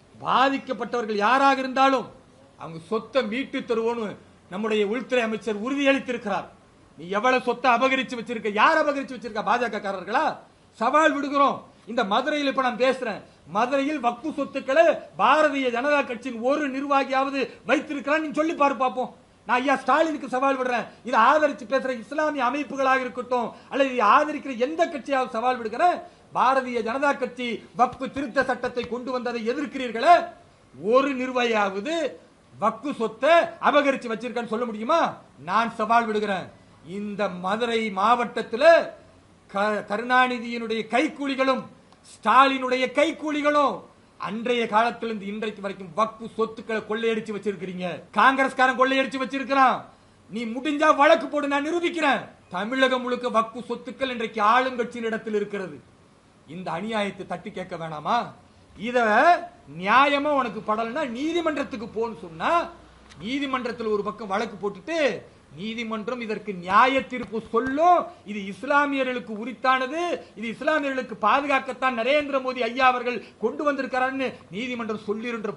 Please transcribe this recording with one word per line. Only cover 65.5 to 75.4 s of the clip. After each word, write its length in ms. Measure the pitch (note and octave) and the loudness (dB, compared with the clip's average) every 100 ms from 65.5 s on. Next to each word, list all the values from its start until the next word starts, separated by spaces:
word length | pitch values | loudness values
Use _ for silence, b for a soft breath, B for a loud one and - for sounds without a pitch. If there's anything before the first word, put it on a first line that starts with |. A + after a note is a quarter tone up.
| C#3 | -12
நீதிமன்றம் 680 | G#3+ A3+ A3+ A3 G#3 B3 | -10 -8 -6 -6 -6 -6
இதற்கு 320 | A3+ G#3 G#3+ | -6 -6 -8
நியாய 480 | F#3 F3 G3+ B3+ C4+ | -10 2 4 6 4
தீர்ப்பு 420 | C4 B3+ - A3 - | -2 -8 -6 -8 -2
சொல்லும், 540 | A3+ C4 C#4 E4+ F4 - B - | -2 0 4 6 6 2 B -12
இது 140 | G#3 | -8
இஸ்லாமியர்களுக்கு 920 | G3 G3 C4 C#4+ C#4+ C#4 B3+ B3 - G#3 | -8 -8 0 2 2 0 -2 -4 -6 -8
உரித்தானது, 640 | A#3 A#3+ C4 C4 B3+ D#4 F4 C#4+ B - | -8 -2 0 2 0 -2 -4 -4 B -10
இது 120 | A3+ | -8
இஸ்லாமியர்களுக்கு 640 | G#3+ C#4+ D#4 C#4 C4 A#3 G#3+ | -4 0 0 0 -4 -6 -2
பாதுகாக்கத்தான் 800 | G#3+ B3+ C#4+ C4+ C4 B3+ C4 A#3+ | 2 2 2 -2 -2 -2 -2 0
நரேந்திர 420 | A#3 D4 C#4+ C4+ | 2 2 2 -2
மோடி 180 | B3+ B3+ | -2 -2
ஐயா 280 | A#3 A#3+ C4 | -2 4 4
அவர்கள் 360 | B3 A#3+ A#3+ B - | 4 -2 -6 B -4
கொண்டு 220 | G#3+ C#4+ | -4 0
வந்திருக்கிறான்னு 680 | D4 C4+ C4 B3+ B3+ C4+ B3+ B - | 0 0 -2 -2 -2 -2 -4 B -12
நீதிமன்றம் 540 | F3 B3 B3 A3 G#3+ - | -8 -6 -6 -6 -6 -6
சொல்லிருன்ற 460 | A3 A#3+ A3+ | -6 -4 -6